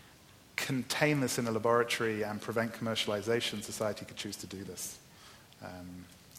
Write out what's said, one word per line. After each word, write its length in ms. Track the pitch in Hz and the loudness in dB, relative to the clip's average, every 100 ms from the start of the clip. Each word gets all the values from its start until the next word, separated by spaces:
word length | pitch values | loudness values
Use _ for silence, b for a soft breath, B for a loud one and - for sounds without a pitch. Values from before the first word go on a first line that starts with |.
| B B B - - - | B B B -20 -10 -6
contain 640 | - 131 117 - 151 147 | -2 -2 -2 2 4 4
this 200 | 123 - | 2 2
in 80 | 120 | 2
a 40 | |
laboratory 720 | 110 117 117 117 - 113 107 | 2 6 6 6 2 0 0
and 160 | 104 107 | -2 -4
prevent 340 | - 113 113 | -2 0 0
commercialization, 880 | - 113 110 - 104 101 117 - 104 | -2 -2 0 0 0 2 2 2 -4
society 420 | 104 - 107 101 92 | -6 -2 -2 -2 -8
could 120 | - | -10
choose 180 | 104 98 | -8 -8
to 100 | 92 | -10
do 160 | 95 | -10
this. 360 | 95 90 - - - B B B B - | -8 -8 -10 -12 -18 B B B B -16
Um, 420 | 98 92 90 90 87 - - | -12 -12 -12 -14 -16 -20 -20